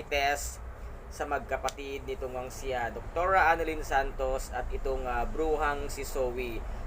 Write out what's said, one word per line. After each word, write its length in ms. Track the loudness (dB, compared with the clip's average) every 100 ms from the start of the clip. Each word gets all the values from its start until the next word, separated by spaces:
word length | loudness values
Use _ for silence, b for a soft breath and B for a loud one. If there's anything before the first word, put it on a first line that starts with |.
| 0
test 560 | 2 2 2 -2 -8 -10 -10 B B -12
sa 160 | -6 -2
magkapatid 800 | -2 0 -2 -2 -4 -6 -6 -6
nitong 320 | -6 -4 -4
ang 100 | -6
siya, 400 | -6 -4 -2 -2
Doktora 560 | -4 -6 0 4 8 8
Annalyn 320 | 6 4 -2
Santos 720 | 2 2 2 0 0 0 -2
at 160 | -4 -2
itong, 340 | -2 0 0
ah, 220 | 0 0 0
bruhang 640 | 0 2 4 2 0 -2
si 160 | -4 -4
Zoe. 560 | 0 0 0 -4 -4 B B